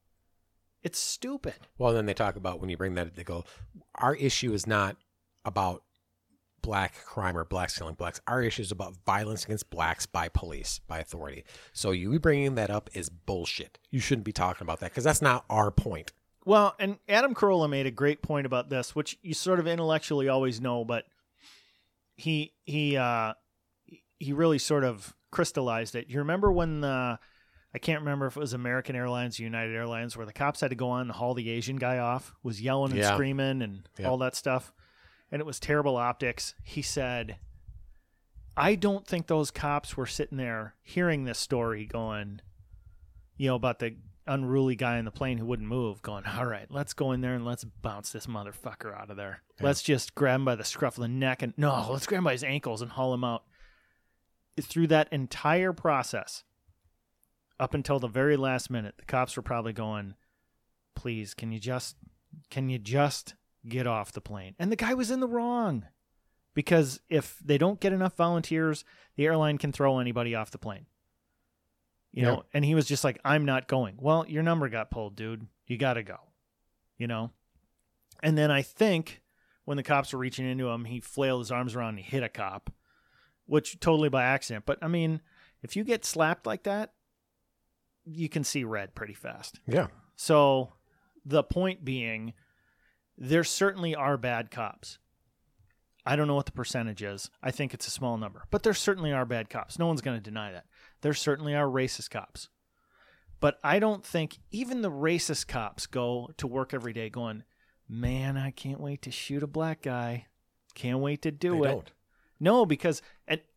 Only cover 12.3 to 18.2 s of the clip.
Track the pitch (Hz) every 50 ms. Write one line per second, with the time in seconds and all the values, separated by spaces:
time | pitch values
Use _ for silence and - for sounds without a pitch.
12.3 | 147 143 139 139 131 117 107 101 104 107 - - - 98 85 - 87 85 _ -
13.3 | 98 90 85 - - - - - - _ _ _ - 131 - - 139 117 98 107
14.3 | - - 90 92 90 - 92 82 82 - 95 87 - 131 120 156 151 - 151 139
15.3 | 123 - - - - 107 104 104 - - - - 87 78 78 - - _ _ _
16.3 | _ _ _ 180 208 214 208 196 - - 202 196 202 - _ - 202 220 269 277
17.3 | 240 - 214 202 190 175 156 147 139 139 135 131 117 117 139 143 151 -